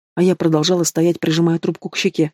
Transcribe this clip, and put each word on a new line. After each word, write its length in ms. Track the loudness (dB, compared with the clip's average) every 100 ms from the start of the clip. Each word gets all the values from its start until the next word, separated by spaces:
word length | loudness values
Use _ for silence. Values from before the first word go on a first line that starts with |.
| _
а 80 | 0
я 140 | 0 2
продолжала 480 | 0 0 0 0
стоять, 360 | -2 0 0 0
прижимая 380 | -2 0 2 0
трубку 320 | -2 -6 -8
к 80 | -4
щеке, 340 | -2 0 -2